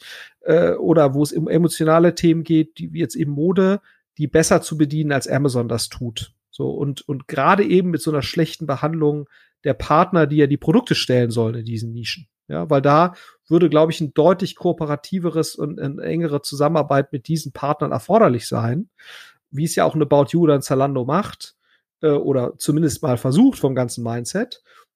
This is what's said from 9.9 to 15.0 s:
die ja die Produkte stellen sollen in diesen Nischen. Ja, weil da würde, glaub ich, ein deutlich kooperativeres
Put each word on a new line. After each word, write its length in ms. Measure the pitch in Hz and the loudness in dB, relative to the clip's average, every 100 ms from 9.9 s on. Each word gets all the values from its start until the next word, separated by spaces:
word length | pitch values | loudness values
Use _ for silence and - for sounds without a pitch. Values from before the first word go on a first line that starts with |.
| 151 180 175 143 | 2 4 2 2
die 80 | 151 | 4
ja 100 | 139 | 2
die 100 | 143 | 2
Produkte 380 | - 214 - | 2 0 0
stellen 380 | - - 123 120 | -4 0 0 2
sollen 240 | 117 113 117 | 0 -2 -4
in 80 | |
diesen 280 | 113 113 113 | -8 -8 -8
Nischen. 360 | 117 110 180 - _ - | -10 -10 -12 -16 _ -10
Ja, 240 | - 156 | -8 0
weil 100 | 139 | 2
da 340 | 143 147 175 180 - _ _ | 4 4 2 -2 -20 _ _
würde, 200 | 165 170 | 2 4
glaub 220 | 151 165 | 4 2
ich, 100 | 156 | 0
ein 140 | 147 | -2
deutlich 400 | - 160 190 185 | 2 2 2 -2
kooperativeres 1000 | - 180 165 151 147 | -4 -4 -2 -4 -6